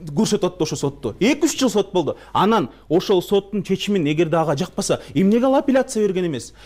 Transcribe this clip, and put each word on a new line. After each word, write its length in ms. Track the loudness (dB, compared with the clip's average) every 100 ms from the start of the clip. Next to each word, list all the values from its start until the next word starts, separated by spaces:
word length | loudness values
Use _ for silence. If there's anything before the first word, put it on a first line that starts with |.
| -6
көрсөтүп 320 | -2 0 0
атты 200 | -2 -2
ошо 100 | -4
сотту. 400 | -2 -4 -4 -8 0
Эки-үч 340 | 0 2 0 0
жыл 120 | 0
сот 240 | 0 0
болду. 240 | -2 -2 -6 -4
Анан 360 | 0 2 2 0 -8 -2
ошол 320 | 0 2 0
соттун 400 | 2 -2 0 -6
чечимин 420 | -4 -4 -2 0
эгерде 300 | 0 0 0
ага 220 | 0 0 -2
жакпаса, 420 | -4 -4 -2 -2 -2
эмнеге 320 | 0 2 4
ал 100 | 4
апелляция 480 | 2 2 0 0 0
берген 200 | 0 0
эмес? 280 | -2 -4 -8 -18